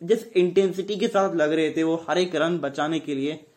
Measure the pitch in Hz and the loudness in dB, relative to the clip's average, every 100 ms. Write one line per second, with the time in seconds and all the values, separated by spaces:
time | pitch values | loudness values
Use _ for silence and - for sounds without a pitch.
0 | 170 226 - 185 180 180 196 175 196 208 | 0 0 0 0 2 4 2 0 -4 -2
1 | 226 196 196 165 151 160 156 160 160 160 | 0 2 2 2 2 2 0 0 0 0
2 | 165 160 180 160 165 175 139 139 151 160 | -2 0 0 0 0 0 -4 -4 -2 -2
3 | 151 139 143 151 - | -4 -4 -4 -6 -12